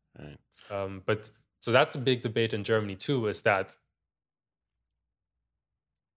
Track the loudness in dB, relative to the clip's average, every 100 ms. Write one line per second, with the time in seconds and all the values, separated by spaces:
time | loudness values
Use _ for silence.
0 | _ -18 -18 -18 _ _ -8 -6 -6 -4
1 | -4 -4 -4 -20 _ _ 2 4 4 0
2 | 0 0 0 0 0 -2 0 0 0 -4
3 | -2 0 0 0 2 2 0 -10 _ _
4 | _ _ _ _ _ _ _ _ _ _
5 | _ _ _ _ _ _ _ _ _ _
6 | _